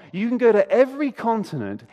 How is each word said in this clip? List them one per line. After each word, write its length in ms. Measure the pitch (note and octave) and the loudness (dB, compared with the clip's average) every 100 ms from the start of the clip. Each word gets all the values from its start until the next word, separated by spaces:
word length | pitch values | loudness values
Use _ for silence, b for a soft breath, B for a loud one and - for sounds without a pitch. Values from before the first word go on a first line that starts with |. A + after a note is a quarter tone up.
| B | B
You 160 | F3+ A3+ | -6 -4
can 100 | B3 | 2
go 140 | A#3+ | 4
to 180 | G#3+ - | 4 4
every 420 | G3+ C4 C#4 D4 | 4 2 0 -6
continent, 720 | - A#3 A3+ F#3+ D3 G2+ G2+ - | -4 -4 -2 -4 -6 -8 -8 -14